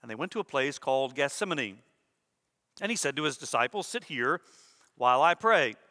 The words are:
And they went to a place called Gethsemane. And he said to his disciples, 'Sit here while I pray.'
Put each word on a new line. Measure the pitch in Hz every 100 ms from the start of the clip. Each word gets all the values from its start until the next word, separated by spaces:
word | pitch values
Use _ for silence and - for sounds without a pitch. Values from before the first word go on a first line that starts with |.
And | 117
they | 110
went | 175
to | 226
a |
place | 190 139 135 139
called | - 135 135 127
Gethsemane. | 143 - 202 160 113 98 _ _ _ _ _ _ _ _ _ -
And | 202
he | 226
said | 147 139
to |
his | 151 135
disciples, | 143 131 123 208 175
'Sit | 240
here | - 139 123 170 _ _ - _ _ _
while | 123 127
I | 160
pray.' | 175 220 214 131 107 _